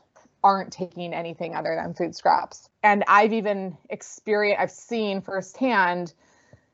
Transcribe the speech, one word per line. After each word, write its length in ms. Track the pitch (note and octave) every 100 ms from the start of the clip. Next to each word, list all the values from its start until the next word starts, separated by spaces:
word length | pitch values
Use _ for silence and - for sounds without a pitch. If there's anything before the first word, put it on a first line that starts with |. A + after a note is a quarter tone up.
| _ _ _ _
aren't 300 | G3 F#3+ F#3
taking 400 | - F3+ F3 F3
anything 420 | E3 E3+ D#3+ E3+
other 220 | D#3+ D#3+ E3
than 160 | E3+
food 240 | - E3 -
scraps. 540 | F3 - - - - _
And 220 | G#3+ G3+ -
I've 280 | G3+ G#3+
even 420 | A3+ G#3 G3 F#3+ D3+ -
experienced, 720 | G#3+ - - - G#3 G#3 G3+
I've 80 | F#3
seen 500 | - - A#3 G#3 G3
firsthand 960 | - F#3+ F#3 - C4 G#3 F3+ F3+ F3 - _ _ _ - _